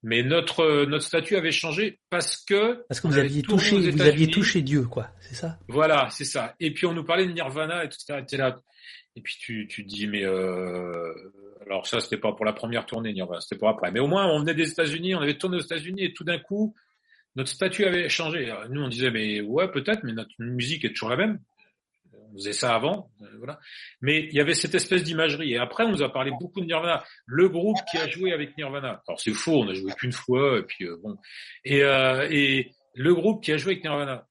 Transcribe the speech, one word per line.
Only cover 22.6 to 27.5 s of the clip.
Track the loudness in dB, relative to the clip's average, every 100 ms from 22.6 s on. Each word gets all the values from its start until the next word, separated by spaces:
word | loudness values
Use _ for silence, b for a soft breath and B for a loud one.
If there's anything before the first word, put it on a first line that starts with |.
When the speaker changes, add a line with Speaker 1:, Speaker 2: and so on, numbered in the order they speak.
| 2
Speaker 1:
avant, | 2 2 -2 -8 _
euh, | -20 -16
voilà. | -14 -14 B B B B
Mais | 0 2
il | 2
y | 2
avait | 4
cette | 2 2
espèce | 0 2 0
d'imagerie. | 0 0 0 0 -2
Et | -2
après, | -2 0
on | 0
nous | 2
a | 0
parlé | 0 -4 -4
beaucoup | -8 -8
de | -2
Nirvana. | -2 0 -2 B B -6
Le | 4
groupe | 4